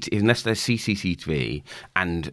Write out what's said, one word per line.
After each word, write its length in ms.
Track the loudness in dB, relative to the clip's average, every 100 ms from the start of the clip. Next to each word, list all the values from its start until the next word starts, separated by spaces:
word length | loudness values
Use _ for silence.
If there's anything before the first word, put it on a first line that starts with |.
| 2
unless 300 | 2 4 4
there's 180 | 2 -2
C 160 | 0 0
C 180 | 0 0
C 200 | 0 -2
T 80 |
V 400 | -2 -2 -2 -4 -8 -18 -4 -2
and 340 | 0 -2 -4